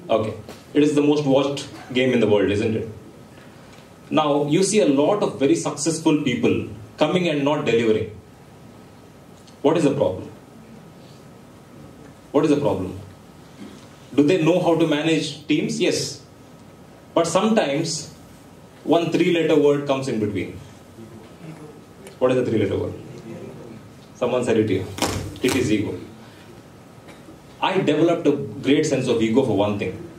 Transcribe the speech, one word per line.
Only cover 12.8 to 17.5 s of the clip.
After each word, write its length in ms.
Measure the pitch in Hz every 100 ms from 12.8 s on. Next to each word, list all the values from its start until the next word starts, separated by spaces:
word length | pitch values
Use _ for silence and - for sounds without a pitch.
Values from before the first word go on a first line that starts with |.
| 92 92 - - - - - - - - - - - 123
Do 80 |
they 180 | 147 185
know 160 | 156 180
how 160 | 165 165
to 120 | 156
manage 580 | 147 160 156 139 - -
teams? 320 | 156 - -
Yes. 420 | 175 - - - - - - - - - - - -
But 140 | 165 165
sometimes 880 | 185 220